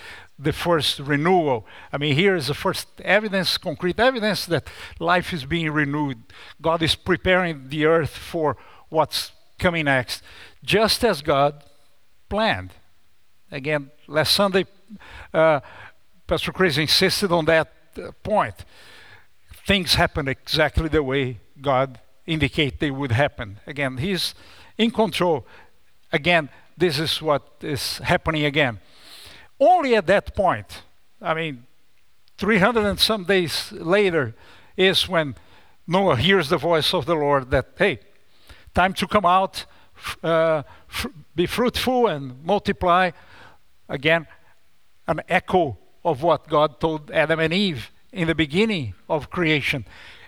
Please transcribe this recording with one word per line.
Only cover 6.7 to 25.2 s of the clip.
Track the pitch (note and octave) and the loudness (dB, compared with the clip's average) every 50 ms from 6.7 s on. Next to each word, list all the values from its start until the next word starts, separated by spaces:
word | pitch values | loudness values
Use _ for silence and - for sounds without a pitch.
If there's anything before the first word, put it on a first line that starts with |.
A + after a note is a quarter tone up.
| E3 E3+ D#3+ | 0 2 0
is | D#3 - | 0 -2
preparing | - - - F3+ - - F#3 F#3 F#3 F#3 E3+ D#3+ C#3 C3 C3 | -2 -2 -2 -2 0 2 2 4 4 2 0 -4 -8 -10 -8
the | C#3+ D#3 D3+ | -4 0 2
earth | D3+ E3 E3 D3+ C3 - | 4 4 4 2 0 -6
for | - - - - E3+ D#3 D3 B2+ - - - - - - - | -10 -12 -8 -4 -2 0 0 -2 -4 -8 -18 -20 -20 -16 -4
what's | - D#3+ D3+ - - - - - - - - - - - | 0 0 0 0 -2 -6 -8 -8 -12 -20 -20 -20 -8 -2
coming | - F#3 E3+ E3 D#3 | 0 0 0 2 2
next, | C#3+ C#3 C3 A#2+ - - - - - - - - - - - - | 2 2 2 0 -2 -6 -12 -14 -18 -20 -20 -20 -20 -20 -14 -4
just | B2+ - G3 A3+ G#3+ - - B3+ | 0 2 2 4 2 2 2 0
as | A#3 F#3+ C#3+ | 0 0 0
God | C#3+ D#3+ D3+ C3+ C#3+ D3 D3+ - - - - - - - - - - - - - - - | 0 0 2 2 2 2 0 -4 -10 -20 -20 -20 -20 -20 -20 -20 -20 -20 -20 -20 -14 -8
planned. | G3+ G3+ A3 G#3+ C#3 F#2 F#2 F#2 - - - - - - - - - - - - - - - - - | -4 -2 0 0 0 -2 -6 -10 -16 -20 -20 -20 -20 -20 -20 -20 -20 -20 -20 -20 -20 -20 -20 -14 -14
Again, | C#3+ C3 D3 D3+ D3 C#3 C3+ - - - | -8 -4 -4 -4 -4 -4 -8 -14 -20 -18
last | - C#3+ D#3 D3+ - - | -4 -2 -2 0 2 2
Sunday, | - G3+ G3 F#3 G3 F3 - - - - - A3 F#3+ - - - - - - - | 2 2 2 2 0 -2 -2 -6 -18 -20 -20 -20 -20 -20 -20 -20 -20 -14 -4 2
uh, | D#3+ D#3+ D#3+ D#3 C#3 - - - - - - - - - - - - - | 4 4 4 4 2 0 -6 -16 -20 -20 -20 -20 -20 -20 -20 -20 -20 -6
Pastor | - F3+ D3+ - - | -4 -4 -4 -2 -4
Chris | D3+ - F#3 F#3 C3+ C#3+ | -2 0 2 2 2 0
insisted | D#3 C#3+ - - F#3+ F#3 - - G#3 F#3 | 0 0 2 2 2 2 2 0 0 0
on | E3+ F3 D#3 | 0 0 2
that, | D#3 E3 D#3+ D3+ - - - - - - - F3+ | 2 2 2 2 0 -6 -16 -20 -20 -16 -14 -14
uh, | - D3+ - - | -14 -14 -12 -6
point. | F#3+ G#3+ G3 D#3 A2+ G2 - - - - - - - - - - - - - - - - - - - - - - | -2 -2 -2 -2 -2 -6 -10 -18 -20 -20 -20 -20 -20 -20 -20 -20 -20 -20 -20 -20 -20 -20 -20 -20 -20 -20 -8 -2
Things | - G3 G3+ F3 - - | 0 0 0 0 0 0
happen | - E3+ E3+ - E3 D3 C3+ | 2 2 0 0 -4 -4 -4
exactly | C3 - - - - D#3 D#3 C#3+ - - D#3+ D#3 | -6 -8 -8 -4 0 0 0 2 0 -2 -2 0
the | D3 D#3 D3 | 0 0 0
way | C3 C3 C#3+ C3+ B2+ B2+ G#2 - - - C#3+ | 0 0 -2 -2 -2 -6 -10 -14 -20 -20 -6
God | C3+ C#3+ C3+ B2+ C3+ C3+ B2 A#2+ - - - - - | -2 0 2 2 0 0 -4 -10 -20 -20 -20 -16 -8
indicated | - E3 D#3+ D3 B2+ - - D#3 C3 - - | -6 -2 -2 -2 -2 0 0 -2 -2 -2 -2
they | E3+ D3 | -4 -4
would | C3+ C3+ C#3+ C3+ A2+ | -2 -4 -2 0 2
happen. | A#2 D3 C#3+ - - B2 G2+ G2 G#2 - - | 2 2 2 0 -4 -12 -12 -14 -16 -16 -12
Again, | D3+ C3+ C#3+ C3 B2+ B2+ | -6 -4 -4 -4 -4 -4
he's | C3+ G3 G3 E3 - - - - - - - - - - - | -4 -4 -4 -4 -4 -6 -10 -12 -20 -20 -20 -20 -20 -14 -2
in | - G#3+ A#3 | 0 0 0
control. | - - A3 G3+ - - | 2 0 0 0 0 -2